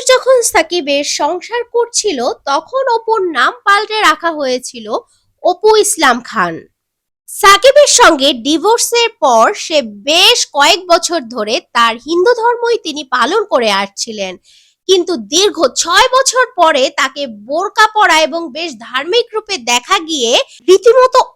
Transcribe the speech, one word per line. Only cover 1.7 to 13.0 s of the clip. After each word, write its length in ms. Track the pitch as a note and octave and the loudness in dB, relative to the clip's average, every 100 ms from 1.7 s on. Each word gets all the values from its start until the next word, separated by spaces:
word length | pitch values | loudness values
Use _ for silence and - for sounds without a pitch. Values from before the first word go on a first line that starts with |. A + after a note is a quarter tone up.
করছিল 480 | A#4 A#4 - G#4 C4+ B3 - C#4+ | -4 -2 -4 -4 -4 -4 -6 -4
তখন 380 | C#4+ D#4+ C5 C5 | -4 -4 -4 -2
অপুর 300 | A4+ A4+ A4 F#4 | -2 -2 -2 -2
নাম 220 | C4+ C#4+ A#4+ | 0 -2 -2
পাল্টে 340 | G#4 G4+ G#4+ G#4+ | 0 0 0 0
রাখা 300 | F4 D#4 E4+ | 0 0 -4
হয়েছিল 560 | D4+ C4 B3+ - B3 G#3 B3+ - _ _ _ | -4 -4 -6 -8 -14 -8 -8 -8 _ _ _
অপু 260 | E4 F4+ G#4+ G#4+ | -2 2 4 4
ইসলাম 400 | - E4 C#4 A#3+ - | 2 0 0 0 -4
খান। 280 | A3 F3 D#3 - _ _ _ _ _ - | -4 -4 -6 -16 _ _ _ _ _ -18
সাকিবের 640 | - G#4 G4 C#5 D5 C#5 | 0 2 4 4 6 4
সঙ্গে 360 | - F#4+ D4 C#4 B3 | 4 4 4 0 -2
ডিভোর্সের 680 | A#3+ D#4 G4 A#4 - A#4 A#4 - | -2 0 0 0 0 -2 -2 0
পর 260 | C#4+ A3+ B3+ G#4 | 2 4 4 0
সে 180 | - D#4+ A3 G3+ C4+ | -4 -4 -4 -8 -2
বেশ 300 | E4+ G#4 A#4 - | 2 2 2 -2
কয়েক 280 | C#4+ D4 F#4+ F4+ | 0 0 0 0
বছর 320 | E4 E4 E4+ A3+ | 0 0 -6 -6
ধরে 260 | A#3+ G#3 D4 - | -8 -4 -6 -4
তার 200 | A#3+ A#3 A#3 | 0 0 -2
হিন্দু 280 | C#4 E4+ F#4+ | -4 0 2
ধর্মই 440 | A#4+ A#4 A#4+ A#4 A#4 | 2 0 0 -2 -2
তিনি 180 | D#4+ D4 | -4 -10